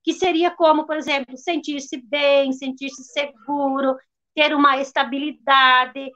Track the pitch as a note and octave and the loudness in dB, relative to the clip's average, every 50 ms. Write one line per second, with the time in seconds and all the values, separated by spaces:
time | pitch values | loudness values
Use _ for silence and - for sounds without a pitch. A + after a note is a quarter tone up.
0 | _ D#4+ D#4+ - F#4 F#4 E4 D#4+ F4 F4 F4 - E4+ D#4 D#4 D4+ D#4 D#4 D#4 D#4 | _ -6 -4 0 0 0 2 2 0 0 0 2 4 4 4 4 2 -2 -6 -6
1 | C#4 D4+ D4 C#4 B3+ - C4 B3+ - F4+ E4+ D#4+ - D4+ D4 C#4 C4+ - - C4+ | -4 -2 -2 -4 -4 -6 -12 -10 -6 -6 -4 -4 -4 -6 -8 -8 -8 -10 -12 -14
2 | B3 G#3+ C#4+ D4 C#4+ C#4 C#4 C#4 C#4 C4+ C4 C4 C#4 C4 C4 - C4+ C4+ C4 - | -10 -6 -4 0 2 4 4 4 4 2 -2 -4 -6 -10 -10 -8 -10 -12 -12 -14
3 | B3+ - - D4+ C#4+ C#4+ - _ _ C#4 C#4+ C#4+ C#4 C#4 C4+ C#4 C4+ C4 C4 C4 | -20 -10 -6 -6 -6 -6 -8 _ _ -6 -4 -2 -2 -2 0 0 0 -2 -2 -2
4 | - _ _ _ _ _ _ D#4 D4 D4 D4+ C#4+ C#4+ C#4+ C4+ C4+ C#4 C4+ - D4+ | -8 _ _ _ _ _ _ 0 0 2 2 2 2 2 2 2 -2 -4 -2 -4
5 | C4+ A#3+ C4 C#4 C#4 D4+ - - _ C4+ C4+ C4+ C4 B3+ B3+ B3+ B3+ B3+ - C4+ | -4 -2 -4 -6 -6 -8 -10 -8 _ 2 4 4 6 4 4 4 2 0 -6 -12
6 | C4+ C4+ - | -14 -14 -16